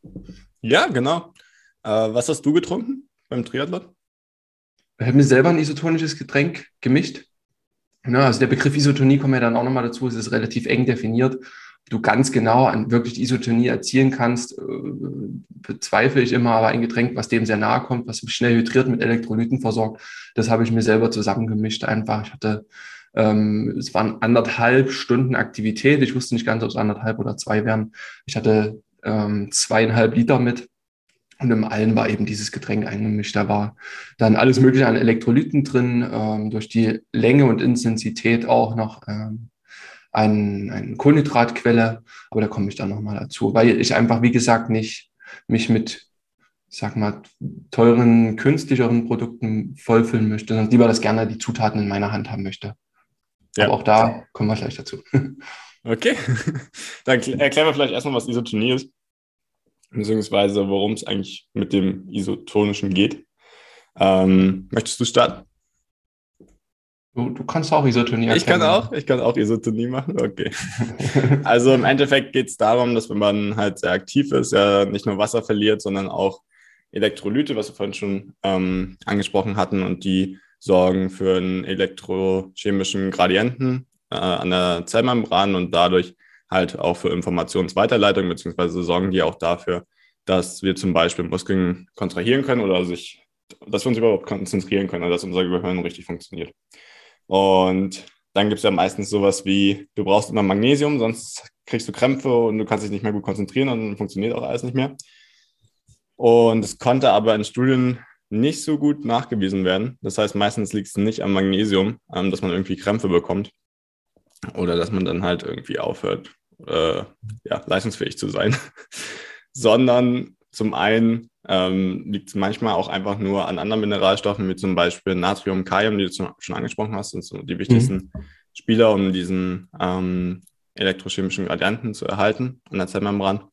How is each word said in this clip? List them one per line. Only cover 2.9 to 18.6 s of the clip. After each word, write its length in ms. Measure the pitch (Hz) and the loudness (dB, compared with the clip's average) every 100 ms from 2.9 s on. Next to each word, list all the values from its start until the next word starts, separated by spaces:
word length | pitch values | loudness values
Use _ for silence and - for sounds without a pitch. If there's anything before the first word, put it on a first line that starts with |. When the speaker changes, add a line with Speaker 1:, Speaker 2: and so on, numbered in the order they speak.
| 269 - _ _ | -10 -12 _ _
Speaker 1:
beim 160 | 127 | -8
Triathlon? 420 | 117 131 151 185 - _ _ _ _ _ _ _ _ _ _ _ | -6 -6 -6 -6 -10 _ _ _ _ _ _ _ _ _ _ _
Speaker 2:
Ich 80 | 117 | 2
habe 100 | 131 | 4
mir 80 | |
selber 240 | 143 131 151 | 6 6 6
ein 100 | 170 | 4
isotonisches 580 | 151 147 160 160 160 - | 0 -4 -2 -2 -2 -6
Getränk 500 | - 143 156 165 - _ | -4 -2 -2 -4 -14 _
gemischt. 440 | - 135 - - - _ _ _ _ _ _ _ 131 | 0 2 0 -8 -18 _ _ _ _ _ _ _ -2
Ja, 140 | 123 | 4
also 180 | 139 113 | 4 4
der 80 | 127 | 2
Begriff 300 | 127 147 143 | 2 2 2
Isotonie 420 | 143 143 131 139 | 2 4 4 4
kommt 160 | 139 | 2
ja 60 | 131 | 0
dann 160 | 117 117 | 2 0
auch 80 | |
nochmal 200 | 123 131 | 0 -2
dazu, 220 | 117 - 127 | -2 -4 -6
es 80 | |
ist 160 | 117 110 | -6 -4
relativ 360 | 113 110 - - | -2 -2 -4 -2
eng 200 | 123 123 | 0 0
definiert. 500 | 117 110 113 131 131 | 0 -2 0 0 -2
Ob 540 | - - - _ _ | -10 -20 -20 _ _
du 100 | 110 | -2
ganz 300 | 113 107 135 | 0 0 0
genau 360 | 120 113 117 131 | 0 2 4 4
an 260 | 113 107 | 2 0
wirklich 220 | 117 117 | 0 0
die 80 | - | -4
Isotonie 440 | 127 123 - 117 123 | -2 -2 0 0 2
erzielen 460 | 117 - 131 131 | -2 0 2 2
kannst, 440 | 131 120 120 - - | 2 0 0 -6 -12
äh, 60 | - 113 - - - - 101 95 - | -10 -8 -8 -10 -10 -10 -10 -12 -16
bezweifle 760 | - - 110 - 104 127 135 | -18 -12 -12 -2 2 2 2
ich 100 | 120 | 2
immer, 200 | 123 120 | 2 2
aber 160 | 113 110 | 4 2
ein 140 | 120 | 2
Getränk, 340 | 117 120 120 123 | 0 0 -2 -2
was 120 | 117 | -2
dem 180 | 113 110 | 0 0
sehr 100 | 107 | 0
nahe 260 | 107 127 | 0 0
kommt, 240 | 127 123 120 | -2 -4 -4
was 160 | 113 | -10
mich 120 | - | -8
schnell 220 | - 120 | -2 2
hydriert, 320 | 117 | 2